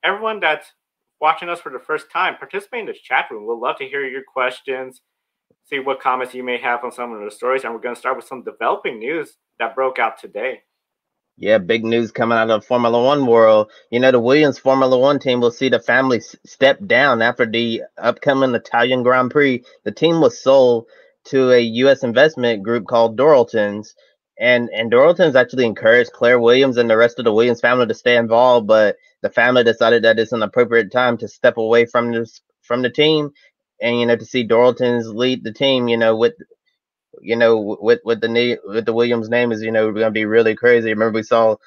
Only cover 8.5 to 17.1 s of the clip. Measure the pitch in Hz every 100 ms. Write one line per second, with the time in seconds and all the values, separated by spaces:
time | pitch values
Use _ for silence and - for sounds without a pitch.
8.5 | - 117 - 165 113 117 165 143 _ _
9.5 | - 113 131 131 131 110 - 101 101 127
10.5 | 113 _ _ _ _ _ _ _ - 101
11.5 | 110 87 117 113 117 113 - 117 117 113
12.5 | 107 - 120 117 117 127 143 127 117 110
13.5 | 107 107 _ - 120 131 127 117 147 147
14.5 | 127 135 135 131 127 139 139 139 123 120
15.5 | - 131 117 - 123 131 113 - - _
16.5 | - 135 - 98 117 143